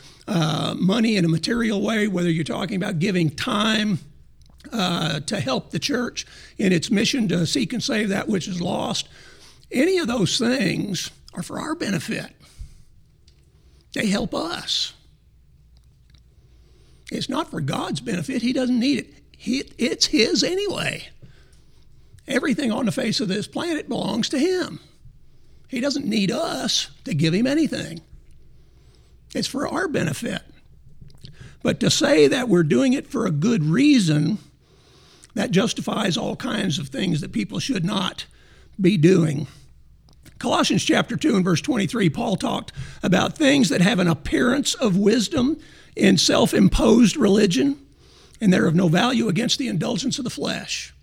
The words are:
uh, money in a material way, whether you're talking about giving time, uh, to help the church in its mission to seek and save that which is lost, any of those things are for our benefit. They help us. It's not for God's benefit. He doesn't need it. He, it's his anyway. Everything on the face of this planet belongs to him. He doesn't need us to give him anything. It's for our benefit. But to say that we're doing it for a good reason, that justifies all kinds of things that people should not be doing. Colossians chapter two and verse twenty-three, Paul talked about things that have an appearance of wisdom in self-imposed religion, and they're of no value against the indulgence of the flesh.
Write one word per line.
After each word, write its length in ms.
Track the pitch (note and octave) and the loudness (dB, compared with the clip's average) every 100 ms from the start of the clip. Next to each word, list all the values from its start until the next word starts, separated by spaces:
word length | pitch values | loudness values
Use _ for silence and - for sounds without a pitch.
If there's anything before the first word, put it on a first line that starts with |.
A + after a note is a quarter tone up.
| - - - | -20 -16 -4
uh, 480 | F3+ D#3 - - - | 0 0 0 -4 0
money 380 | F3 A3+ A3+ G#3+ | 0 2 2 2
in 80 | |
a 40 | E3+ | 2
material 540 | E3 - A#3 A3+ G3+ | 0 0 -2 0 0
way, 240 | G#3 A3 G#3 | 0 0 0
whether 240 | F#3 F3 | 0 0
you're 140 | D#3+ | 0
talking 320 | D3+ - G3+ G3 | -2 -4 -4 -4
about 240 | G3+ F3 | -2 -2
giving 280 | G3 F#3 D#3+ | 0 2 0
time, 720 | - - A3+ G#3+ A3 G#3+ F3+ - - - - - - - | -2 -2 0 0 0 0 -2 -6 -20 -20 -20 -20 -20 -10
uh, 480 | - F3+ F3 D#3 D#3 | -4 -2 -2 -2 -4
to 200 | - G3+ | -4 -4
help 320 | - B3 - | -2 -4 -4
the 80 | - | -6
church 440 | - C#4+ A#3+ - - - - - | -2 -2 -4 -6 -14 -18 -14 -2
in 140 | F#3+ | 2
its 200 | F3 - | 2 2
mission 340 | G3+ A3 C4+ G#3 | 0 2 0 0
to 180 | F3 | 0
seek 280 | D#3+ C#4+ A3 | 0 0 -2
and 100 | A#3+ | -4
save 260 | - A3+ G#3 | -2 -2 -2
that 180 | G3 - | -2 -2
which 180 | G3+ - | -2 -2
is 160 | F3+ | -6
lost, 460 | F3+ - - - - - - - - - - | -4 -4 -4 -6 -8 -14 -20 -20 -20 -20 -4
any 260 | - D#4+ F#4+ | 0 2 2
of 80 | D#4+ | 0
those 320 | A#3+ E3 - | 0 0 0
things 720 | A#3 B3+ F3+ E3 G3+ F3+ - - - | 0 0 0 -2 -4 -6 -8 -14 -14
are 80 | - | -12
for 160 | E3+ - | -10 -8
our 160 | - | -6
benefit. 640 | D#4+ C#4 F3+ - - - - - - - - - - - _ _ _ _ _ _ - _ | -6 -4 -4 -4 -8 -8 -16 -20 -18 -18 -18 -20 -20 -20 _ _ _ _ _ _ -20 _
They 120 | - A3 | -4 0
help 260 | G#3 A3+ | 0 -2
us. 600 | - D#4+ - - - - - _ _ _ _ _ - _ - - _ _ - _ _ - _ - - - - - | -4 -6 -8 -6 -4 -6 -10 _ _ _ _ _ -20 _ -20 -20 _ _ -20 _ _ -20 _ -20 -20 -20 -20 -12
It's 180 | - - | -8 -6
not 220 | C4 E4+ | -6 -6
for 100 | - | -6
God's 400 | C3+ - F4+ G3+ | -6 -4 -4 -6
benefit. 420 | A#3+ F3+ E3 C4 | -6 -6 -4 -4
He 100 | A#3 | -2
doesn't 260 | C4 B3+ B3 | -2 0 0
need 220 | B3 C#4+ | 0 -2
it. 140 | - - - - | -4 -14 -20 -12
He, 280 | - B3+ - - | -6 -6 -6 -4
it's 300 | A#3 - - | -4 0 0
his 380 | D#4 A3 D#4 | 2 2 2
anyway. 640 | C#4+ F#4 G#4 - D#3 - - - - - - - - - - - - - - | 0 -2 -4 -4 -6 -6 -12 -20 -20 -20 -20 -20 -20 -20 -20 -20 -20 -18 -6
Everything 420 | C4+ D#4+ A3+ C4+ | -2 0 0 -2
on 160 | G#3+ A#3+ | -2 -2
the 60 | |
face 260 | - A3+ - | -2 -2 -2
of 80 | B3+ | -2
this 220 | F#3+ - | -4 -6
planet 400 | - E4+ D4+ - | -6 -4 -4 -4
belongs 400 | A3 G3 A#3 - | -6 -4 -2 -2
to 100 | C#4+ | 0
him. 400 | E4+ F#4 D#4+ - - - - - - - - - - | 0 0 -4 -10 -18 -20 -20 -20 -20 -20 -20 -20 -10
He 140 | - | -4
doesn't 260 | C#4 C#4 - | -2 -2 -2
need 240 | A3 G3 | 0 0
us 580 | A3+ E4 C4+ B3 - - - | 0 -4 -4 -2 -2 -4 -10
to 100 | - | -6
give 200 | E3 D#3+ | 0 0
him 140 | F3 B3 | 2 2
anything. 520 | D4 D4+ - - E3 - - - - - - - - - - - - - | 2 0 -2 -8 -12 -18 -20 -20 -20 -20 -20 -20 -20 -20 -20 -20 -20 -10
It's 140 | C4+ - | -6 -6
for 180 | B3 D4 | -4 -4
our 220 | D4+ F#4 | -4 -2
benefit. 540 | - E3 - A3+ G3 - - - - - - - - - - - - | -2 -2 -4 -6 -8 -10 -20 -20 -20 -20 -20 -20 -20 -20 -20 -20 -6
But 160 | - C#3+ | -4 0
to 100 | - | 0
say 380 | - D4 D4+ C#4+ | 2 4 6 6
that 200 | C4+ B3 | 4 2
we're 140 | F3+ | 2
doing 300 | D#3 A#3 C4 | 4 4 4
it 160 | C4 - | 2 -2
for 180 | C4+ - | -4 -2
a 60 | |
good 320 | D3 F#3+ A3+ | 0 0 2
reason, 760 | D3+ F3+ C#4+ C4+ F3 D3+ D#3+ G#3+ - _ _ _ _ - - - - | 2 4 4 4 4 2 0 -2 -8 _ _ _ _ -20 -20 -20 -10
that 160 | - G3+ | -6 0
justifies 640 | F#3 A3 - - G#3+ G#3 C#3+ | 2 2 -2 -4 -2 -2 -2
all 200 | - - | -4 -6
kinds 420 | - A3 G3 C#3+ | -6 -4 -2 -4
of 100 | C#3 | -6
things 320 | C4+ - D#3 | -4 -2 -2
that 100 | - | -4
people 260 | - F#3+ G3+ | -6 -6 -4
should 260 | - A3+ | -4 -2
not 420 | E3 G#3 F#3 - - - - - - - | -2 -2 -4 -6 -14 -20 -20 -20 -16 0
be 160 | F#3 G3+ | 2 4
doing. 520 | D#3+ F#3 D#3+ C#3+ - - - - - - - - - - | 6 6 4 -2 -6 -12 -20 -20 -20 -20 -20 -20 -20 -8
Colossians 460 | - F4+ B3 - | -2 0 2 2
chapter 320 | - D#4+ - G#3+ | 2 2 0 0
two 180 | D4+ | 2
and 100 | G#3 | 2
verse 160 | F3+ E3+ | 2 0
twenty-three, 480 | - B3 G3 A3+ F#3+ | 0 0 0 2 2
Paul 280 | C#3 A#3 F#3 | 2 -2 -2
talked 340 | - - - - - - | -2 -4 -6 -12 -14 -6
about 340 | - E3+ - - | 0 2 2 2
things 320 | C#4+ C#4+ G#3 | 4 6 4
that 120 | C4+ | 4
have 180 | F#3 G#3+ | 4 4
an 100 | F3+ | 2
appearance 640 | D#3+ - D4 B3 C#4 - | 0 0 0 2 2 -2
of 220 | - A3+ F#3 | -2 0 4
wisdom 640 | G3+ B3 F#3+ D#4 B3 D#4+ - - - - | 4 2 2 0 0 -2 -8 -20 -14 2
in 200 | G3 F#3+ | 4 4
self-imposed 1000 | - - A3+ - F#3+ - A3 A3+ A3+ D#4 | 4 4 4 6 4 6 6 6 6 4
religion, 680 | G#3 G3+ G#3 G#3 C#4 C#4+ - _ - - - - | 4 4 4 2 0 -2 -10 _ -20 -20 -20 -2
and 120 | G#3+ | 2
they're 140 | F#3 F3+ | 4 4
of 100 | E3 | 4
no 100 | F#3 | 4
value 420 | F3 A#3 B3 A#3 | 4 2 2 0
against 300 | F3 A#3+ - | 0 0 -2
the 80 | B3 | -2
indulgence 520 | G3 A3 E3+ C4 - | -2 -2 -2 -4 -4
of 60 | |
the 60 | B3 | -6
flesh. 640 | - - - - - - - | -6 -6 -6 -8 -10 -10 -18